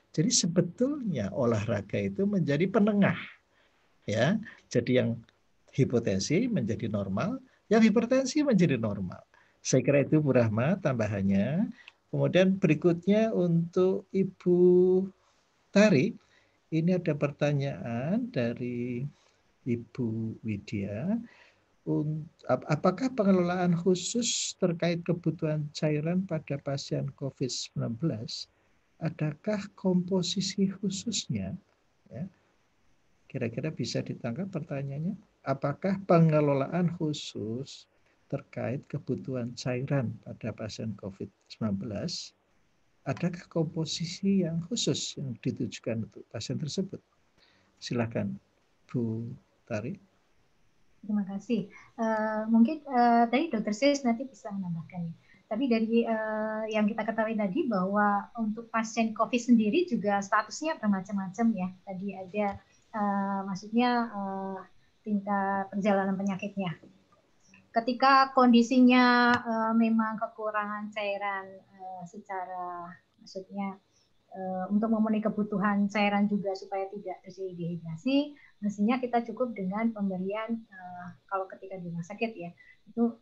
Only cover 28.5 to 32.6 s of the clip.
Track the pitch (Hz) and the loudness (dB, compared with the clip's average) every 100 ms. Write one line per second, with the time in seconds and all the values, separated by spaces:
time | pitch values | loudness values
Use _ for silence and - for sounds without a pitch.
28.5 | _ _ _ _ - 160 - 151 147 - | _ _ _ _ -8 -8 -4 -6 -4 -4
29.5 | 214 214 - 190 180 180 190 170 202 - | -4 -6 -4 0 2 2 0 0 -2 -2
30.5 | - 196 - 196 - 233 - - 107 95 | 0 -2 -2 -6 -4 -4 -6 -4 -4 -4
31.5 | 175 _ _ _ _ - 117 190 - _ | -8 _ _ _ _ -16 -12 -12 -14 _
32.5 | _ | _